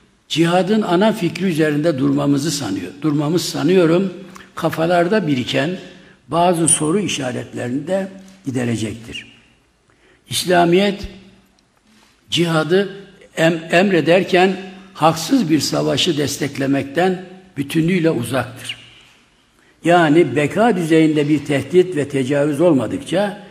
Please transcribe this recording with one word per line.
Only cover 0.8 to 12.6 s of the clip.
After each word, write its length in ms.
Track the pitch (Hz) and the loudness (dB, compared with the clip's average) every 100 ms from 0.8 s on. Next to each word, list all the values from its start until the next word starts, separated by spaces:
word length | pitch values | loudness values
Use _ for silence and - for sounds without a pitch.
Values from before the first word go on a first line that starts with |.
ana 320 | 180 175 220 | 0 2 2
fikri 320 | 214 165 160 190 | 2 -4 -2 -2
üzerinde 540 | 151 156 147 170 135 | 0 0 2 0 0
durmamızı 520 | 139 143 143 139 160 | 0 0 2 0 0
sanıyor, 400 | 160 107 95 - - | -4 -6 -8 -8 -4
durmamız 440 | 156 147 147 170 - | -2 0 0 -2 -2
sanıyorum 680 | 143 143 190 160 175 190 - - - - - | -2 2 4 4 2 0 -6 -18 -20 -18 -6
kafalarda 720 | 160 160 170 175 170 214 156 | -4 -2 0 2 2 0 0
biriken 500 | 127 - 135 147 185 - - - _ - | -2 -2 -2 -2 -6 -12 -20 -20 _ -4
bazı 400 | 165 175 165 165 | 0 2 2 2
soru 320 | - 151 202 | 0 0 0
işaretlerini 880 | 175 - 127 120 117 117 123 135 156 | -2 -4 -6 -6 -10 -8 -6 -6 -2
de 200 | 190 190 - - - 139 | -4 -4 -12 -20 -14 -6
giderecektir. 800 | 123 120 107 110 117 - - - _ _ _ _ _ _ _ _ _ - | -4 -2 -4 -6 -10 -14 -16 -16 _ _ _ _ _ _ _ _ _ -10
İslamiyet 800 | - 175 175 170 185 202 - - - - _ _ _ _ _ _ _ _ _ - | -6 0 2 4 4 2 -2 -10 -16 -20 _ _ _ _ _ _ _ _ _ -8
cihadı 600 | 147 170 160 | -4 0 0